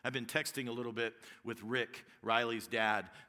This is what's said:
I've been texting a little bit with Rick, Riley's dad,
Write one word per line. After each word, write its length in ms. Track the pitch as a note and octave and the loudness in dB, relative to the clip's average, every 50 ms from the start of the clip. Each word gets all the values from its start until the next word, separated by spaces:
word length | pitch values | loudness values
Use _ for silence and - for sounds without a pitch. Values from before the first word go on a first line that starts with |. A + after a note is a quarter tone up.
| - | -6
I've 100 | B2+ B2+ | -4 -4
been 120 | C3 A#2+ | -2 -6
texting 420 | A2+ - D#3 D#3 - - C#3 B2+ A#2+ | 0 0 0 0 0 -4 -4 -4 -4
a 40 | |
little 220 | A#2 A#2+ A#2+ A#2+ A2+ | -4 -4 -6 -4 -2
bit 200 | A#2 A#2 A2+ A2+ - - - - - - | -2 -2 -2 -4 -8 -16 -20 -20 -10 -8
with 180 | A#2 A#2 A2+ | -8 -8 -6
Rick, 440 | G#2 G#2+ B2 B2+ A#2 - - - - - - - | -4 -2 0 0 0 -2 -4 -14 -16 -18 -20 -8
Riley's 460 | - G#2+ A2+ A#2 A#2+ A#2 A#2 A2 G#2 - | 0 4 4 4 4 4 0 -2 -4 -2
dad, 420 | - A2+ A2 G#2+ G#2+ G#2 F#2 F#2+ - - - | 2 4 4 6 4 4 0 -4 -10 -18 -18